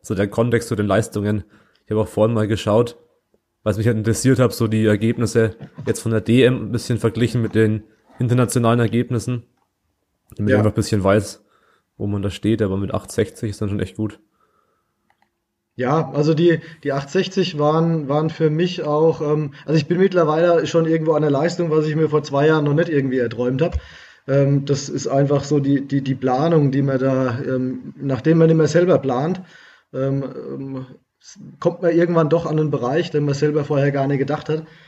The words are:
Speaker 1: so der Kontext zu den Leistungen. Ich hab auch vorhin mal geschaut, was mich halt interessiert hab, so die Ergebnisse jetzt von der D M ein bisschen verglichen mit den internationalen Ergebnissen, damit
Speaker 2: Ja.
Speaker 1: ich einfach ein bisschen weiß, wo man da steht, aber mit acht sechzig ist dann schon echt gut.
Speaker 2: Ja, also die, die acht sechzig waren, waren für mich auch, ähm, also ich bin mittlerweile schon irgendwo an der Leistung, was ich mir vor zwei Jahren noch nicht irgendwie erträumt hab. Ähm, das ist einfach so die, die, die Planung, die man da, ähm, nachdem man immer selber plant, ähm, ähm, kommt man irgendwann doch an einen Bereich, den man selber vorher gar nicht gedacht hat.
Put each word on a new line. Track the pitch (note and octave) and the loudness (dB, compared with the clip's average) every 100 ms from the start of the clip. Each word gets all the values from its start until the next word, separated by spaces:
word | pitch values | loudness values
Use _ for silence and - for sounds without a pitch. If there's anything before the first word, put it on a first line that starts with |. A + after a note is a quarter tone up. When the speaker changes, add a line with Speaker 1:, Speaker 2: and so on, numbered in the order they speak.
Speaker 1:
so | - | -6
der | G2 G2+ | -2 -2
Kontext | G#2+ A#2+ A#2 - | 0 0 0 -2
zu | F#2+ | -4
den | G#2 | 0
Leistungen. | G2 A2 G#2 G#2 G#2+ - _ _ _ | 0 0 -4 -2 -4 -6 _ _ _
Ich | _ | _
hab | G#2+ | -2
auch | G#2+ | -2
vorhin | - A2 | 0 2
mal | A#2 G#2+ | 2 -2
geschaut, | G#2 - G#2+ A#2+ - _ _ _ _ _ _ | -2 0 2 0 -4 _ _ _ _ _ _
was | G#2+ G2+ | -4 0
mich | A2 | 0
halt | A2 | 0
interessiert | G#2+ A2 C3+ B2+ | 0 0 2 2
hab, | B2 | 2
so | - A2+ | 0 0
die | A2 A2 | 2 2
Ergebnisse | G#2+ A2+ A#2 A2+ A2+ A2+ - - - | 2 0 0 0 2 0 -2 -16 -10
jetzt | - A2 | -6 -4
von | A#2 | -2
der | A2 | -2
D | G#2+ A#2+ | 2 4
M | B2 B2+ G2+ | 4 2 -4
ein | |
bisschen | A2 - A#2 | -6 -4 -2
verglichen | A#2 A2 A#2 B2 | -2 0 -2 -2
mit | A2+ A2 | -2 2
den | A2 G#2+ - _ _ - | 2 0 -6 _ _ -6
internationalen | B2+ A#2+ A#2+ B2+ A#2 A#2+ | 0 2 2 2 2 2
Ergebnissen, | A2+ A#2 A#2+ A#2+ B2+ B2 - _ _ _ _ _ _ _ _ - | 2 0 -2 -4 -4 -8 -10 _ _ _ _ _ _ _ _ -6
damit | G#2+ | 2
Speaker 2:
Ja. | B2+ | 4
Speaker 1:
ich | |
einfach | G#2+ | 2
ein | - | 0
bisschen | G#2 G#2+ | -2 0
weiß, | F#2+ G#2 G2+ - _ _ _ _ _ - | 4 2 0 -12 _ _ _ _ _ -8
wo | G2+ | -6
man | G2+ | -4
da | G2+ | -4
steht, | - G#2 A2 | -4 -2 0
aber | G#2 F#2+ | 0 -2
mit | G2 | -2
acht | - - | -6 -6
sechzig | - G#2+ - A2 | -4 -4 -4 -8
ist | G2+ | -6
dann | G#2 | -6
schon | G2+ | -4
echt | F2+ - | -6 -6
gut. | G#2+ - _ _ _ _ _ _ _ _ _ _ _ _ _ _ _ - | -8 -8 _ _ _ _ _ _ _ _ _ _ _ _ _ _ _ -6
Speaker 2:
Ja, | B2+ D#3+ D#3 | -2 0 -2
also | C#3+ D3+ | -2 0
die, | D3+ F3 E3 - - | 4 4 2 -4 -10
die | C#3+ | -4
acht | C#3 C#3 | -4 -2
sechzig | F#3+ F#3+ G3 F3 D3 | -4 -2 -2 -2 0
waren, | D3 D#3+ E3 D#3+ C3+ | 0 2 2 0 0
waren | D3 D#3+ | -2 -2
für | D#3 D#3+ | 0 0
mich | D3+ F3+ F3+ | 2 -2 -2
auch, | D3+ D3+ D#3+ D#3 | -2 2 2 2
ähm, | D3 D3+ D3 - | -2 -2 -2 -8
also | - D#3 | 0 0
ich | D3 | 2
bin | F3 | 2
mittlerweile | G3 F3+ D#3 D#3 F3 E3+ D3+ | 4 4 2 2 4 2 2
schon | E3 | 0
irgendwo | E3 D#3+ D#3 | 2 0 2
an | D3+ | 2
der | D3+ | 2
Leistung, | C#3 E3+ F3 E3+ | 2 0 -2 0
was | D#3 D#3 | 0 0
ich | D3+ | 0
mir | D#3 | 2
vor | D3+ | 0
zwei | D3 C#3 D3+ | 0 0 2
Jahren | D#3 | 2
noch | D3 | 2
nicht | D3 E3+ | 0 2
irgendwie | D3 C3+ B2+ | 0 0 0
erträumt | A#2 A2+ B2 C3+ | -2 -2 -2 0
hab. | E3+ - - - - - - | -2 -2 -10 -20 -20 -18 -2
Ähm, | C#3 C#3 C#3 C#3 | 0 2 0 0
das | C#3 - | -4 -4
ist | C#3+ - | -6 -2
einfach | C3+ C#3+ C#3+ | 0 2 0
so | - D3 | 0 0
die, | C3+ C#3 - | 2 0 0
die, | C#3+ | -4
die | C3+ | -2
Planung, | B2 B2+ C3 E3 D#3+ C#3+ | -2 -2 0 2 2 2
die | C3+ | 0
man | C#3 C3+ | 0 0
da, | C3+ C3 B2+ A#2 C3 | 0 0 -2 -4 -4
ähm, | C3 C3 C3 C#3 - | -4 -4 -8 -12 -10
nachdem | C#3 B2+ D#3 E3 | -6 -2 2 4
man | E3 | 6
immer | D#3+ D3+ | 4 4
selber | E3+ F3+ F3+ | 2 4 2
plant, | C3 B2 D3+ F#3 - - - _ _ | 0 -2 -2 -6 -10 -20 -20 _ _
ähm, | C3+ C3+ C#3 | -6 -4 -4
ähm, | C3 - - C3+ C3+ C3 C3 - _ _ - - C#3 C#3+ | -6 -10 -12 -10 -10 -12 -14 -20 _ _ -20 -20 -20 -4
kommt | E3+ E3+ | -4 0
man | F3 | 0
irgendwann | E3 E3+ E3 D3+ | 2 2 2 2
doch | E3 | 0
an | E3 D#3 | 0 -2
einen | D3+ | 0
Bereich, | C#3 A#2+ D3+ F3 | -2 -2 -2 -2
den | D3+ | -2
man | D3 | -2
selber | C#3 D3+ D3 | 0 0 0
vorher | C#3+ C#3+ C#3 | -2 0 2
gar | C#3 C3+ | 0 -2
nicht | C#3+ | 0
gedacht | C3 D3 - | -2 -4 -4
hat. | D#3 D#3+ - | -6 -6 -20